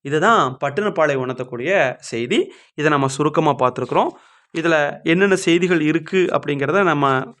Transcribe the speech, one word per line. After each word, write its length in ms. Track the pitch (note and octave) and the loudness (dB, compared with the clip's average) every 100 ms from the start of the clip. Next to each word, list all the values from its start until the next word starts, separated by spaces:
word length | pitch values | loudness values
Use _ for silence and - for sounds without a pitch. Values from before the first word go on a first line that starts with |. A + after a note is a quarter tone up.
இதுதான் 560 | C#3+ D3+ F#3+ A3 C#3 C3 | -2 0 2 2 2 -2
பட்டினப்பாலை 520 | C#3+ C3+ G#3 E3 D#3 C#3 | -4 -2 -4 0 0 0
உணர்த்தக்கூடிய 760 | B2+ B2+ B2+ A#2+ C#3 G3 C3+ B2+ | -4 -6 -8 -8 -2 0 0 -4
செய்தி. 540 | - A#2 A#2+ A3+ G#4 - _ | -10 -8 -2 -2 -2 -8 _
இதை 160 | - D3+ | -2 0
நம்ம 160 | C#3+ C3+ | 2 0
சுருக்கமா 480 | C3 D3+ D3+ D#3 | 0 0 2 0
பார்த்திருக்கிறோம். 540 | C3 B2+ B2+ A#2 D3+ C4 - _ _ _ E3 | 2 0 -2 -2 0 0 -4 _ _ _ -4
இதுல 440 | E3 D#3 C#3+ - | 0 2 0 -4
என்னென்ன 340 | E3 E3+ G3+ F#3 | -2 2 4 2
செய்திகள் 440 | F3+ E3+ F3+ F3 | 2 2 2 0
இருக்கு 480 | D3+ D#3+ D#3+ F#3+ F3+ | 0 -2 -2 0 0
அப்படிங்கிறத 500 | D3 D3 C#3+ C#3+ F3+ | 0 -2 -4 -2 0
நம்ம 520 | F#3 D3 C#3 C3 - - | 2 2 2 0 -4 -14